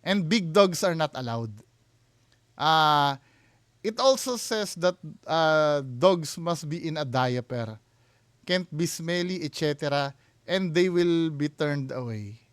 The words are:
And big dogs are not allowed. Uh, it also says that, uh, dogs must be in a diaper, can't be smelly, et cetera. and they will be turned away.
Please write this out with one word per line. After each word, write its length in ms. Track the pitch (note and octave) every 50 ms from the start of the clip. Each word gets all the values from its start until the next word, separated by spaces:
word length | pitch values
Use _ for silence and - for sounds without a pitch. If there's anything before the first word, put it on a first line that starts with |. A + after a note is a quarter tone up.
| _
And 240 | E3 G3 G3+ E3+ D#3
big 240 | G#3+ A#3 F3+ E3 D#3
dogs 300 | G#3 G3+ F#3 E3+ - -
are 100 | F#3 E3+
not 160 | D#3+ D#3 D3 -
allowed. 360 | C3 B2+ A#2+ A#2 A#2 A#2 A2 G#2 G#2+ - _ _ _ _ _ _ _ _ _ _ _ _ _ _ _ _ _ _
Uh, 600 | - C#3 D#3 D#3+ D#3+ D#3 D3+ D3+ D3 C#3+ C#3+ C#3 C3 _ _ _ _ _ _ _ _ _ _ _ _
it 180 | - G#3+ A3 -
also 380 | B3 C4+ C4+ C4 - C4 B3
says 380 | A3+ - - A#3 G#3+ G#3 G3 -
that, 180 | E3+ E3 F3+ F3+ _ - D#3 - - _
uh, 560 | - D#3 E3 E3 D#3 D#3 D#3 D3+ D3+ D3 C#3+
dogs 560 | C3+ C3 B2 A#2+ D#3 F#3+ F#3+ F3 D#3 - -
must 320 | F3+ E3 E3+ E3+ - - D3
be 180 | D#3 E3+ D#3
in 100 | D#3+ D#3
a 80 | D#3 D3+
diaper, 760 | C3 A#2+ C3 B2+ B2+ B2 B2 A#2+ _ B2 A#2+ A#2 A2 A2 G#2+ _ _ _ _ _ _ _ _ _ _ _ _ _
can't 240 | - F3+ F#3 F3 _
be 160 | - D3+ F3
smelly, 560 | E3 - - E3 E3 F3 F3 F3 F3+ F#3 F3+
et 140 | D#3 C#3+ -
cetera. 580 | - E3 D3+ D3 D3 D#3 C#3+ C#3+ C#3+ C#3+ C#3 C3+ _ _ _ _ _ _
and 260 | - F3 F#3+ F#3+ F3 D3+
they 160 | F3 F#3 F#3
will 400 | F3 F3 F3 F3 E3+ E3 E3 D#3+
be 200 | D3+ C#3+ D3 D3
turned 420 | _ - D#3 D3 C#3+ C#3+ C3+ C3
away. 480 | B2 B2+ B2+ A#2+ A2 G#2+ G#2 G2+ G#2+ A2+ _ _